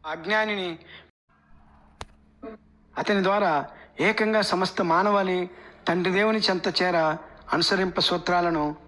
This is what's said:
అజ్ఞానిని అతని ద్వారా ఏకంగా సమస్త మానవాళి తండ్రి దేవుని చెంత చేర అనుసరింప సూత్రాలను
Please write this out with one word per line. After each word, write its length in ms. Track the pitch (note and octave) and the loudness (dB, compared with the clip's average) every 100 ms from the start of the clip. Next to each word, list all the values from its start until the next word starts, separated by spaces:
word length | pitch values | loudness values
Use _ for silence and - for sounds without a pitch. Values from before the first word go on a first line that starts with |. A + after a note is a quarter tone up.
| D#3 | -8
అజ్ఞానిని 680 | E3 E3 G#3+ G#3+ G3+ F3+ E3 - - - _ _ _ _ - - - - _ - - _ _ A3 A3 _ _ _ - | -8 -2 0 0 -4 -6 -8 -16 -20 -20 _ _ _ _ -20 -20 -20 -20 _ -20 -20 _ _ -18 -18 _ _ _ -6
అతని 260 | - G3+ | 0 2
ద్వారా 420 | F#3 G#3 F#3+ D3 C3+ - - - | 2 2 2 0 -2 -14 -20 -2
ఏకంగా 420 | F3+ G#3+ A3 G#3+ | 0 0 0 0
సమస్త 400 | G3 F3+ F#3 - | 0 -2 -2 -2
మానవాళి 680 | F3+ E3 G#3 G3+ F#3+ F#3 F3+ - - - - | 2 2 4 2 2 -2 -4 -10 -20 -8 -2
తండ్రి 260 | F3 F3+ | 0 2
దేవుని 260 | F#3+ G#3+ A3 | 2 2 2
చెంత 420 | G3+ F#3 F#3 - | 0 0 -2 0
చేర 160 | F3+ F3 D#3+ E3 - - - | 2 2 2 -2 -10 -20 -4
అనుసరింప 460 | D#3 - F#3+ F#3 F3+ | -2 0 2 0 0
సూత్రాలను 760 | - F3 D#3+ F3 F3 E3 D3+ D3+ | 0 0 2 2 2 0 -2 -4